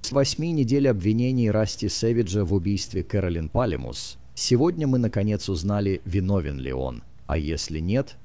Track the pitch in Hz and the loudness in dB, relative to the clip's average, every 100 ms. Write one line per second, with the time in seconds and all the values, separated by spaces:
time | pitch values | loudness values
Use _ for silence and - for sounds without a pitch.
0 | - 131 139 - 170 160 120 139 139 101 | 0 2 2 0 -2 0 2 4 4 2
1 | 92 110 123 131 113 107 107 - 104 - | 2 2 2 2 2 2 0 -2 -4 0
2 | 113 117 98 101 92 98 87 101 - 95 | 2 2 2 0 2 2 2 -2 -2 -6
3 | 87 104 92 82 78 - 123 73 60 - | -2 0 0 -2 -2 0 0 -2 -6 -8
4 | - - - - - 120 160 170 147 131 | -10 -14 -16 -6 2 6 4 2 2 2
5 | 120 110 104 104 - 90 90 104 98 98 | 2 2 0 0 -2 -2 0 0 0 -2
6 | - 95 92 98 73 69 65 65 65 58 | 0 0 2 2 0 -4 -4 -4 -4 -6
7 | - - - 78 76 78 - 78 85 117 | -14 -18 -4 -2 0 -2 -4 -4 0 0
8 | 139 - | -2 -10